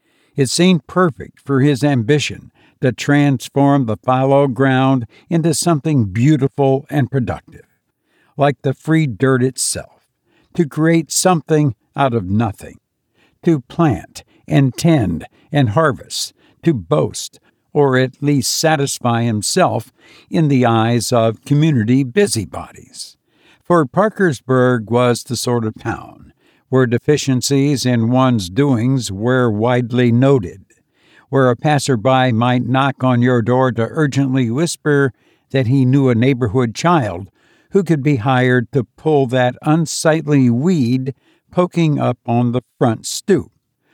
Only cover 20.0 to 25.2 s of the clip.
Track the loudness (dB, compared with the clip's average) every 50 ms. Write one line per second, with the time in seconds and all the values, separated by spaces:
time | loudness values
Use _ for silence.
20 | _ -20 -20 -20 _ -4 -2 0 2 2 2 2 2 2 2 2 2 2 0 -2
21 | -2 0 0 2 2 0 -2 -4 -4 -2 0 2 2 2 2 0 2 2 2 0
22 | 0 0 0 0 0 0 0 -4 -6 -8 -10 -14 -14 -14 -18 -20 -20 -20 -20 -18
23 | -18 -20 -20 _ _ _ _ _ _ _ _ _ _ 0 2 2 2 0 0 -2
24 | -2 -2 0 0 0 0 -2 -2 _ 0 2 2 2 2 2 0 -2 -2 0 0
25 | 2 2 0 -2